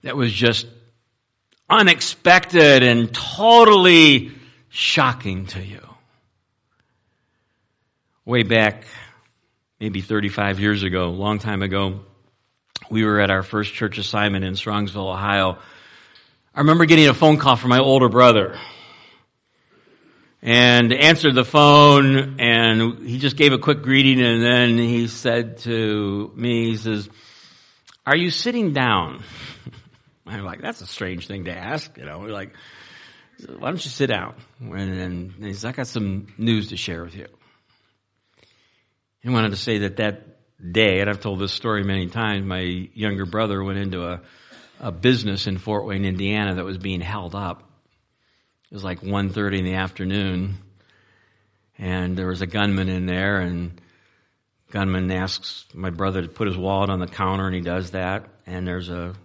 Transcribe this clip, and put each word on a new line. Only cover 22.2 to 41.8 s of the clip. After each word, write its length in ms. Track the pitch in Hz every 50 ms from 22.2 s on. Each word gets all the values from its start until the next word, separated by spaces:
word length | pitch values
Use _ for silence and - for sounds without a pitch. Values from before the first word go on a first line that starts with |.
| 135 139 135 135
and 680 | 123 120 117 117 117 113 110 113 113 117 120 - - 123
he 100 | 117 127
just 160 | 139 139 123
gave 200 | - 147 147 135
a 40 | 139
quick 220 | 139 156 147 147
greeting, 400 | 143 127 135 135 139 135 131 127
and 220 | 123 120 117 117 117
then 340 | 120 123 123 123 120 117
he 320 | 117 117 117 120 120 117 117
said 480 | 113 - - 127 117 120 117 113 117 -
to 680 | - 120 117 113 113 107 107 104 104 101 98 101 104 - -
me, 360 | - 117 120 120 117 117 117 113
he 40 |
says, 320 | 107 113 113 113 104 101 101 _ _ _ - - _ _ - _ _ _ _ _ _ _ _ _ _ _
"Are 100 | 131 139
you 160 | 160 175 180
sitting 440 | 156 - - 240 247 240 220 180 147
down?" 480 | 139 131 123 110 95 85 78 64 67 104 - - - - - - - - - -
<laughs> 500 | - _ _ _ _ _ _ _ _ _
I'm 180 | - 104 107 101
like, 160 | 92 85 -
"That's 220 | - - 233 - 92
a 40 |
strange 420 | - - - - 92 92 87 87 -
thing 180 | 98 98 90
to 100 | 87 87
ask," 400 | 87 90 107 139 156 147 - _
you 80 | - 64
know, 140 | 73 73 85
we're 100 | 98 110
like, 260 | 107 101 95 - _ - - - - - - - - - - - _ _ _ _ _ _ - - - -
"Why 120 | - 120
don't 120 | 170 175 -
you 80 | 139
sit 180 | 123 - 143 127
down?" 260 | 117 98 87 - - - - _ _ _
And 400 | 127 113 - 95 98 95 92 92
then 340 | 92 92 90 87 90 92 92 95
he 160 | 107 104 95
says, 100 | 101 107
"I 80 | 113 127
got 140 | - 131
some 400 | 120 - 120 107 98 95 98 98 - _
news 320 | - 113 113 117 107 104 95
to 80 | -
share 280 | 90 - - 87 82 85
with 120 | 87 87
you." 120 | 98 - - _ _ _ _ _ _ _ _ _ _ _ _ _ _ _ _ _ _ _ _ _ _ _ _ _ _ _ _ _ _ _ _ _ _ _ _ _ _ _
He 80 | 120
wanted 220 | 127 117 110 107 98
to 40 |
say 220 | 98 - - 113 104
that 180 | 101 98 95
that 300 | - 110 107 101 - - - _ _ _ _ _ _ 92 87 87
day, 280 | 110 110 104 95 92
and 80 | 101 101
I've 120 | 104 98
told 180 | - 107 98 92
this 160 | 98 98 -
story 300 | - - 117 107 104